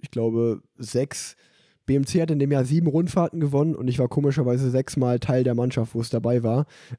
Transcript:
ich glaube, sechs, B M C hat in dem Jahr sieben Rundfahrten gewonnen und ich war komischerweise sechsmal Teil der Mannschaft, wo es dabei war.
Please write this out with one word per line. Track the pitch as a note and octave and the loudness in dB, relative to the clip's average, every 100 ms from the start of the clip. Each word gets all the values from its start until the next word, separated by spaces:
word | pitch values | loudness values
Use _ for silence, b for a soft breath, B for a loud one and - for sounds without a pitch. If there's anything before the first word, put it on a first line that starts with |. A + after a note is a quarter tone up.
ich | - | -10
glaube, | A#2+ A2+ A2+ A#2 G#2+ _ - | -2 0 2 0 -2 _ -16
sechs, | G#2+ B2 C#3+ - - - b b b b - | -4 -2 -2 -6 -12 -16 b b b b -2
B | C#3 | 0
M | C#3 | 2
C | F3 | 0
hat | E3 | 0
in | D3 | 0
dem | C#3 | 2
Jahr | C#3+ | 2
sieben | B2+ D#3+ E3 | 2 2 2
Rundfahrten | D3+ F3 - E3+ E3+ | 2 0 0 0 0
gewonnen | D3 C#3 D#3+ | 0 2 0
und | - B2+ | 0 -2
ich | B2 | 0
war | B2 | 0
komischerweise | - C#3+ C3+ B2 B2 C3 | 2 0 2 0 0 0
sechsmal | B2+ C3 C#3 B2 A#2+ | 0 -2 0 0 0
Teil | - B2+ | 0 2
der | B2+ | 2
Mannschaft, | A#2+ B2 B2+ A2+ | 0 0 0 -2
wo | A2+ | -4
es | A2+ | -4
dabei | A#2 A#2 A#2+ | -2 0 2
war. | A#2 A#2+ D3 B B | 2 0 -2 B B